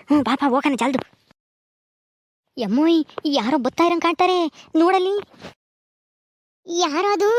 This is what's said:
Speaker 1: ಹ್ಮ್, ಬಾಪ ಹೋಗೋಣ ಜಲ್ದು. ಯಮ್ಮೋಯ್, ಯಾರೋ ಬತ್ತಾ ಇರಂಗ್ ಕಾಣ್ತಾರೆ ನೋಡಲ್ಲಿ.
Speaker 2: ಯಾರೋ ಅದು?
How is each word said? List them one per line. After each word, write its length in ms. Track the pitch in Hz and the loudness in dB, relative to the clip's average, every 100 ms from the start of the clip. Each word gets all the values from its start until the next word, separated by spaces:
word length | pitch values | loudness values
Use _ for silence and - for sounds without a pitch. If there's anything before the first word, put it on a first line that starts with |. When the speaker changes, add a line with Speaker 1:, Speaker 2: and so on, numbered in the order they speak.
| - | 0
Speaker 1:
ಹ್ಮ್, 140 | 294 | 0
ಬಾಪ 200 | 226 262 285 | 0 0 0
ಹೋಗೋಣ 240 | 254 294 247 | 0 0 -2
ಜಲ್ದು. 420 | 247 262 - _ _ _ _ _ _ _ _ _ _ _ _ _ _ - | -2 -2 -6 _ _ _ _ _ _ _ _ _ _ _ _ _ _ -8
ಯಮ್ಮೋಯ್, 460 | 208 240 320 330 294 - 311 | -2 0 2 2 -2 -6 -4
ಯಾರೋ 320 | 185 214 294 | -2 0 -2
ಬತ್ತಾ 260 | 247 - | -2 0
ಇರಂಗ್ 180 | 339 339 | 0 2
ಕಾಣ್ತಾರೆ 460 | 339 330 359 359 320 - - 320 | 0 0 0 0 -2 -6 -4 0
ನೋಡಲ್ಲಿ. 440 | 339 381 370 403 - - - - _ _ _ _ _ _ _ _ _ _ - 339 | 2 2 0 -4 -8 -18 -20 -20 _ _ _ _ _ _ _ _ _ _ -8 -2
Speaker 2:
ಯಾರೋ 340 | 339 294 403 | -2 0 0
ಅದು? 160 | 403 415 | 0 2